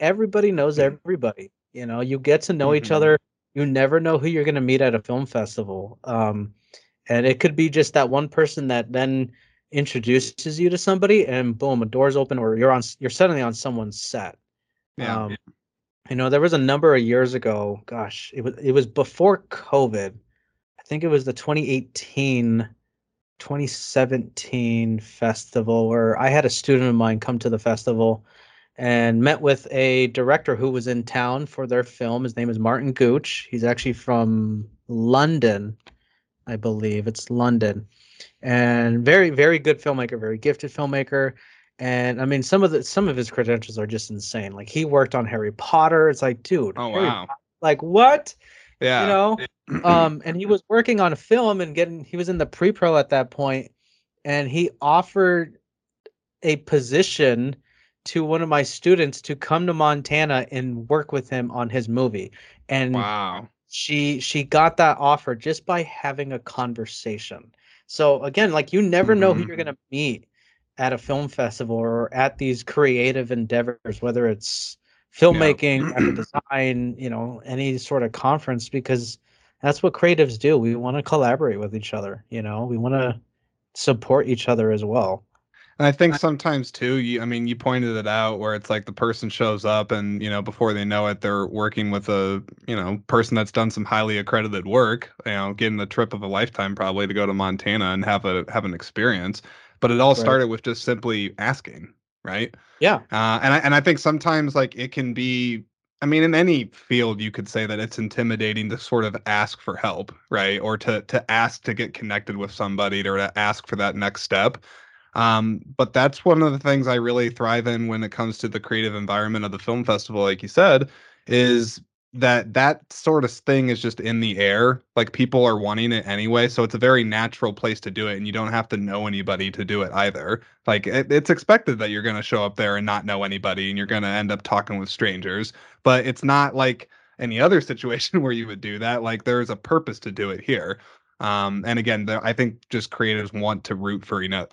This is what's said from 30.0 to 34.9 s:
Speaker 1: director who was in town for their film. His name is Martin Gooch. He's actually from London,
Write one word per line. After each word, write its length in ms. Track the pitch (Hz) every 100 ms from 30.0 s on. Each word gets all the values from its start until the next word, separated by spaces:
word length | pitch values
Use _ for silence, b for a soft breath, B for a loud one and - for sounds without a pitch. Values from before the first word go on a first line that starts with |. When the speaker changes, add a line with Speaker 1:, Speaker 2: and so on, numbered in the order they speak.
| 123
Speaker 1:
director 480 | 120 127 156 - 117
who 140 | 131
was 160 | 127 120
in 180 | 120
town 420 | 117 131 123 131 143
for 200 | - 123
their 180 | 123
film. 400 | 123 - 120 120
His 120 | 127 117
name 140 | 120
is 80 | 110
Martin 340 | 113 123 139
Gooch. 560 | 127 123 127 - - -
He's 140 | 120
actually 280 | 117 120 131
from 720 | 117 - 117 113 110 107 107 107 _
London, 880 | -